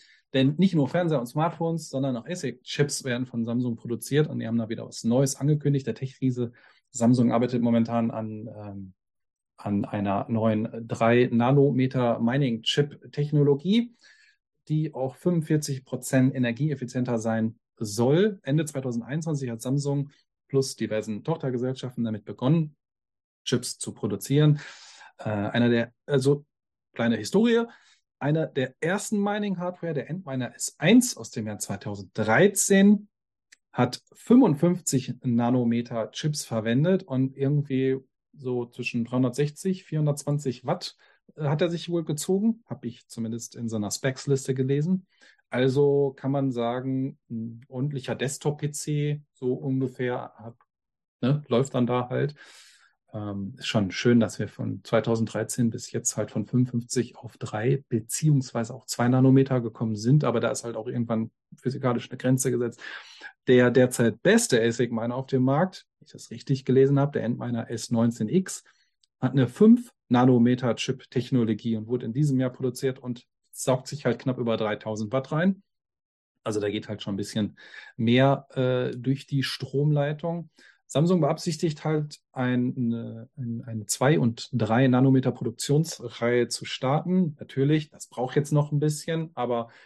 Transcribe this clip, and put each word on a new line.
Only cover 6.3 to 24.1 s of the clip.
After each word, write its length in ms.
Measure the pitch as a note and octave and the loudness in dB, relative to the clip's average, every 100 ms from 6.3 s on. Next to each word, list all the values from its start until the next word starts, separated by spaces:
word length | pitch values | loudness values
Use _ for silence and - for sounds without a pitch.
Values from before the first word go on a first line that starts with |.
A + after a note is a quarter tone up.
| B2 A#2 - _ _ _ | -2 -4 -8 _ _ _
Samsung 400 | - A#2 B2+ A#2+ | 0 4 4 4
arbeitet 300 | A#2 B2 B2 | 2 0 0
momentan 500 | A#2 A#2 A2+ A#2 A2+ | 2 2 2 0 -2
an, 380 | A2 A2 G#2+ A2+ | -4 -8 -10 -12
ähm, 400 | G#2+ G#2 G2 F#2+ - _ _ _ _ _ - | -14 -14 -14 -16 -18 _ _ _ _ _ -12
an 300 | G#2+ G2+ - | -4 -2 -2
einer 400 | G#2 G2+ G2 - | -2 0 -2 -2
neuen 580 | A2+ A2 G#2+ A2 A#2 A#2 | 0 2 0 -2 -8 -8
drei 440 | - A2+ A#2+ B2 | 0 4 6 4
Nanometer 880 | A#2 A#2+ C#3+ C#3 B2+ B2+ C3 A#2+ A2 | 4 4 6 4 4 0 2 0 2
Mining-Chip-Technologie, 1800 | A#2 C3+ C3+ A2+ - - D3 - - - D3 D3+ C#3+ C#3 F3+ A3+ A#3 - _ _ _ _ _ _ - | 0 2 0 0 -2 0 -2 -4 -10 -6 0 4 4 4 2 2 0 -6 _ _ _ _ _ _ -4
die 260 | D#3 D#3 | -2 -2
auch 220 | B2+ C3 - | -4 -6 -2
fünfundvierzig 720 | F3+ E3+ D#3 D3+ D3 C3 - | 0 0 2 0 0 -8 -8
Prozent 500 | B2+ - C3 B2+ C3 | -10 0 2 2 2
energieeffizienter 840 | A#2+ A#2 D#3 C3 A#2+ C3 B2+ A#2 | -2 0 -2 -2 -6 -4 -2 -2
sein 400 | A2+ A2+ A2 - _ _ | -2 -2 -2 -4 _ _
soll. 640 | G#2+ G2+ B2 D#3+ G#3+ G3 | -6 0 2 4 2 0
Ende 240 | - D3+ D3 | -2 -2 -2
zweitausendeinundzwanzig 840 | C3+ C3 A#2 A2+ D3+ E3 C#3+ B2+ | -4 -6 -6 -6 -6 -4 -4 -6
hat 100 | A#2 | -6
Samsung 480 | B2+ C#3+ C#3+ C#3+ C#3 - _ _ _ | -4 -2 -2 -2 -4 -10 _ _ _
plus 260 | C3+ C3+ - | -2 -2 -4
diversen 480 | A2 A2 G#2 G#2 | -4 -4 -4 -6
Tochtergesellschaften 800 | - E3 C3+ B2 B2+ B2+ B2 - | -4 -4 -4 -4 -4 -6 -8 -6
damit 220 | A#2 G#2+ - | -4 -6 -10
begonnen, 500 | G2+ B2+ E3 D3+ - _ _ _ _ _ _ - | -2 2 2 0 -8 _ _ _ _ _ _ -2
Chips 320 | A#2+ - - | -2 -2 -10
zu 160 | - | -12
produzieren. 640 | - A2 | -8 -6